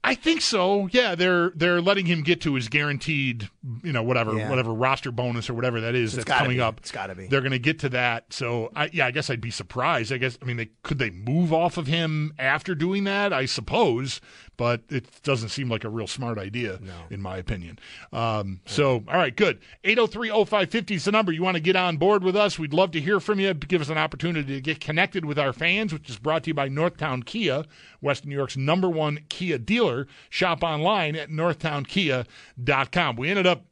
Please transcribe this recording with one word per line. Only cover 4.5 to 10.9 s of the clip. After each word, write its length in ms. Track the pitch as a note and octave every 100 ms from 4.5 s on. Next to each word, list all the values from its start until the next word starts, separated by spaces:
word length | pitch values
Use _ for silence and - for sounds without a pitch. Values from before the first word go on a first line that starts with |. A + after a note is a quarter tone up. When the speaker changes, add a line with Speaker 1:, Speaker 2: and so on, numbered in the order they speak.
| C3 A2+
Speaker 1:
roster 380 | A2 C3 C3+ C#3
bonus 380 | A#2 B2 A#2 A2
or 60 | A#2+
whatever 260 | B2+ A#2
that 140 | A2+ B2
is 140 | A2+
Speaker 2:
It's 80 | A2
Speaker 1:
that's 80 | A#2
Speaker 2:
gotta 180 | C3
Speaker 1:
coming 140 | B2+ B2+
Speaker 2:
be. 40 |
Speaker 1:
up. 160 | A#2 A2+
Speaker 2:
It's 120 | -
gotta 240 | A#2+ G2 F#2
be. 100 | F#2+
Speaker 1:
They're 140 | C3+
gonna 160 | C3 C3
get 220 | B2 D#3
to 100 | C#3
that. 420 | B2 B2 A#2 _
So 400 | - B2+ A#2+ A2+ -
I, 140 | D3+
yeah, 140 | E3+ C3
I 40 |
guess 180 | C3 C#3+
I'd 100 | C3
be 80 | A#2+
surprised. 600 | - G2+ B2 C3+ D#3 G#2+
I 40 | B2
guess, 200 | B2+ B2
I 40 | B2+
mean, 120 | A#2+
they, 120 | A2+ _
could 160 | -